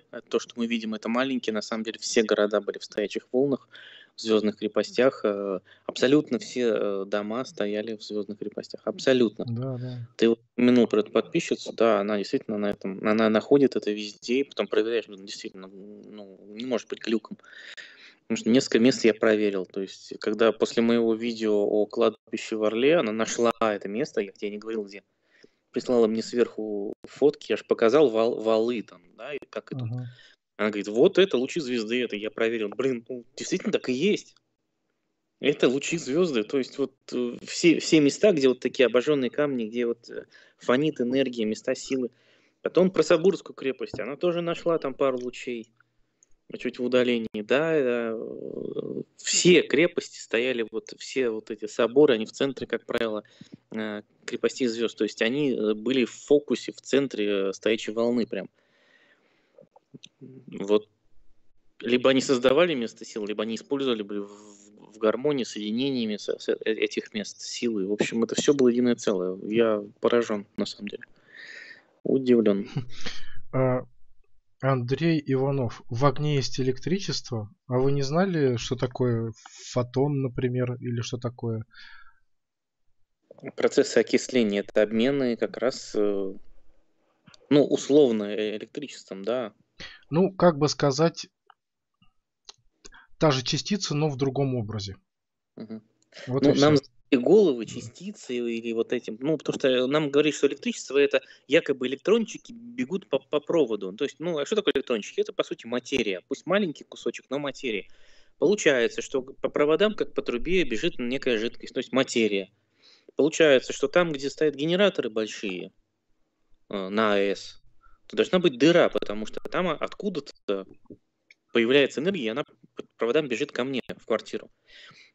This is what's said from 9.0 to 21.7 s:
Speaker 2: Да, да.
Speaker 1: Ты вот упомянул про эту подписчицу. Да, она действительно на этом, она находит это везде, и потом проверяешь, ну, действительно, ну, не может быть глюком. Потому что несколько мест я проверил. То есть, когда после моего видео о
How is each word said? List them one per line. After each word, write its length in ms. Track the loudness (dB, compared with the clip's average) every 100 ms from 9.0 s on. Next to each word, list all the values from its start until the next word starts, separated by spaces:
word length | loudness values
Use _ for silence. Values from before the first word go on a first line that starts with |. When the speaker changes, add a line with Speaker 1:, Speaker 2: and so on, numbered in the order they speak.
| 2 4 4 0 -6
Speaker 2:
Да, 320 | -6 -6 -8
да. 300 | -8 -10 -14 2
Speaker 1:
Ты 120 | 2
вот 100 | 2 _ 2
упомянул 320 | 6 6 6
про 140 | 2
эту 100 | 0
подписчицу. 640 | 0 0 -2 -2 -4 -4
Да, 280 | 2 4 4
она 160 | 2 -2
действительно 400 | -2 -4 -2 -4
на 120 | -2
этом, 280 | -4 -6 -4 0
она 220 | 4 4
находит 460 | 4 4 6 4 2
это 160 | -4
везде, 500 | -4 -6 -10 -2 -2
и 20 |
потом 240 | -2 -4 -2
проверяешь, 380 | 0 0 -2 -4
ну, 100 | -10
действительно, 500 | -14 -14 -14 -16 -18
ну, 720 | -18 -20 -20 -18 -18 -18 -20 -18
не 160 | -12 -4
может 240 | -4 -4
быть 120 | -10
глюком. 360 | -4 -4 -4 -18 -18 -20 -20 -18 -20 -20 -20 _
Потому 140 | -8 -4
что 120 | 2
несколько 280 | 2 4 4
мест 260 | 4 4 2
я 80 |
проверил. 520 | 4 4 2 2 -2 -6
То 160 | -8
есть, 320 | -10 -12 -16 -8
когда 320 | -4 2 2
после 300 | 2 0 2
моего 300 | 2 2 2 0
видео 400 | -4 -4 0 2
о 200 | 2